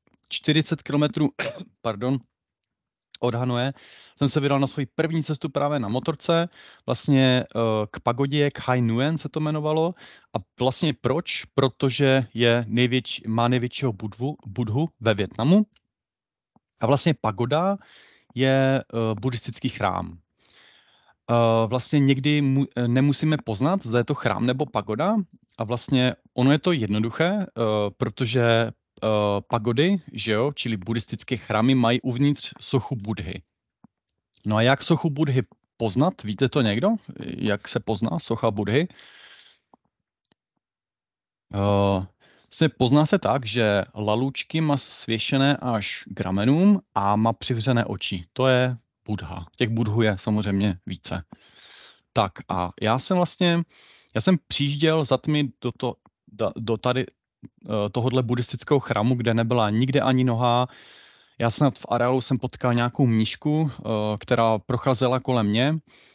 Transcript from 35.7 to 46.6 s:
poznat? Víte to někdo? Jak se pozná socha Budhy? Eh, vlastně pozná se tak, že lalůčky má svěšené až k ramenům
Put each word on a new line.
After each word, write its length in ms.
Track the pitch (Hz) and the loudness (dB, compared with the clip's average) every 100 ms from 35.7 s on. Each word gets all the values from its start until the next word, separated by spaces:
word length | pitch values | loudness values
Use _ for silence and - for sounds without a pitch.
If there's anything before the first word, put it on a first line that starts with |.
| _ | _
poznat? 460 | 113 104 165 - | -2 0 0 -2
Víte 260 | 104 98 131 | -10 -2 0
to 120 | 147 | 2
někdo? 280 | 113 107 185 226 - - | 0 2 0 -2 -6 -14
Jak 480 | - - 107 101 - | -12 -4 -2 -2 -4
se 120 | - | -6
pozná 400 | - 104 117 170 | -4 -2 -2 -4
socha 320 | - 113 117 | -4 -2 -2
Budhy? 360 | 104 101 127 180 - - - - - - _ _ _ _ _ _ _ _ _ _ _ _ _ _ _ _ _ _ _ _ | -2 0 0 0 -8 -20 -20 -20 -20 -20 _ _ _ _ _ _ _ _ _ _ _ _ _ _ _ _ _ _ _ _
Eh, 520 | 101 101 101 101 98 95 _ _ _ _ | -2 2 4 2 0 -2 _ _ _ _
vlastně 200 | - 160 | 0 0
pozná 360 | - 127 147 151 | 2 4 4 4
se 140 | 196 | 2
tak, 260 | 101 131 113 | 2 -2 -2
že 380 | 113 107 101 - | 0 2 2 0
lalůčky 680 | - 104 110 135 131 - 160 | -4 -2 0 -2 -6 -6 -2
má 160 | 156 143 | 0 -2
svěšené 800 | - - - 113 - 135 139 143 | -4 -12 -4 -4 0 2 2 0
až 460 | 123 113 98 - - 101 | -2 -4 -4 -10 -12 -6
k 60 | |
ramenům 600 | 92 98 113 151 | -4 0 2 4